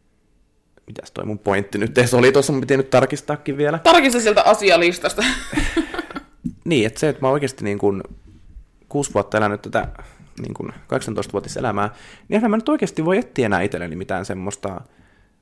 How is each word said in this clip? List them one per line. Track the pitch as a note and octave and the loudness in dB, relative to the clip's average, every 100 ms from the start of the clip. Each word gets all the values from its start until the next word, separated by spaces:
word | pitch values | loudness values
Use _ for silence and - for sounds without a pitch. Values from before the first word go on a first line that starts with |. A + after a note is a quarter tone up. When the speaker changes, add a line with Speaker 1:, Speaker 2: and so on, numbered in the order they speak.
| _ _ _ _ _ _ _ _ - | _ _ _ _ _ _ _ _ -20
Speaker 1:
mitäs | G#2+ - | -18 -14
toi | - G#2+ | -10 -8
mun | G#2 | -6
pointti | - G2 G2+ G#2 | -2 0 -2 -4
nyt | A#2 B2 | 0 2
edes | A#2+ | 4
oli, | B2 B2+ | 6 6
tuossa | C#3 C3+ | 6 2
mun | C#3 | 0
piti | - C3+ | 2 0
nyt | C3+ | 4
tarkistaakin | B2+ C3 D3 - D3 - C#3 | 4 4 0 -6 -6 -6 -2
vielä. | D3 D#3+ | 0 2
Speaker 2:
Tarkista | - F4 C4+ A#3+ | 4 4 4 2
sieltä | A3 G3+ | 2 4
asialistasta. | - G#3 G3+ E3+ F3 F3+ D3+ - B3+ | 4 4 4 4 4 0 -4 -2 -2
<laughs> | B3+ - G3+ - - - - - - - _ - G2+ | -2 -4 -2 -2 -2 -4 -8 -10 -14 -16 _ -12 -8
Speaker 1:
Niin, | E3 D3+ A2 | -2 0 0
että | - | 0
se, | D#3 | -2
että | C3+ | 0
mä | C3 | 0
oon | |
oikeasti | C#3+ C3+ - | 2 0 -4
niin | G#2 G2+ | -6 0
kuin | G2+ G2 - - - - - - - _ _ | 0 0 -6 -16 -20 -20 -20 -20 -20 _ _
kuusi | C#3+ - | -4 0
vuotta | G#2 G2 G#2+ | 0 0 0
elänyt | G#2+ G#2 | 0 -2
tätä | G#2 G#2+ - - - - - - | -4 -4 -4 -10 -20 -20 -20 -14
niin | - | -12
kuin | - - - - | -10 -12 -14 -6
kahdeksantoistavuotiselämää, | C3 A#2 G#2+ G2 G2+ - - A#2+ G2+ G#2 - - - - | -6 -4 -6 -6 -6 -6 -6 -4 -2 -4 -6 -20 -20 -4
niin | G#3+ | 0
eihän | A3+ | 2
mä | A3 | 0
nyt | A3+ | 0
oikeasti | D4+ F#3 - | 0 -2 -2
voi | D#3+ G3 | 0 0
etsiä | B3 - A2+ | -2 -2 0
enää | F#2 | 0
itselleni | G2 F2 F2 E2 | 0 -4 -6 -8
mitään | F#2+ F#2+ | -6 -6
semmoista | F#2+ F#2+ F#2 - G2 F#2 - _ _ _ _ _ | -6 -8 -8 -8 -10 -10 -14 _ _ _ _ _